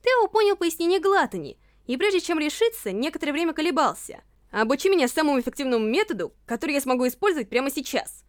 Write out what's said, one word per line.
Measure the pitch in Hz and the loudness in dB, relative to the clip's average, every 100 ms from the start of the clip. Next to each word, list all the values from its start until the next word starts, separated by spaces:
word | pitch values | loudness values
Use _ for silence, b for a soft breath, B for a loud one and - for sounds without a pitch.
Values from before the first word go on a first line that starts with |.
Тео | - 508 415 | 4 4 4
понял | 440 415 392 | 4 2 2
пояснение | 339 - 339 370 | -2 0 0 2
Глатани, | 311 392 277 185 143 - _ _ - | 4 2 2 -4 -10 -14 _ _ -8
и | 254 | -2
прежде | 403 381 | 2 0
чем | - 330 | 0 -2
решиться, | 302 - 453 453 208 | -2 0 0 0 -6
некоторое | 190 285 - 294 | -2 -4 -4 -4
время | 294 339 | -2 -2
колебался. | 320 320 294 262 - - - _ _ _ | 0 -2 2 0 0 -12 -18 _ _ _
«Обучи | 208 220 269 381 | -2 0 2 2
меня | 381 330 | 2 2
самому | - 311 277 | 2 2 2
эффективному | 240 - 262 240 | -2 -6 -2 0
методу, | 214 269 427 220 165 _ - | 2 0 0 -4 -6 _ -10
который | 233 330 | -6 -2
я | 277 | -2
смогу | 269 254 254 | 0 0 0
использовать | - 403 320 - | 0 0 0 -2
прямо | 247 277 | -2 -2
сейчас». | 285 254 247 - - | -6 -4 -4 -4 -14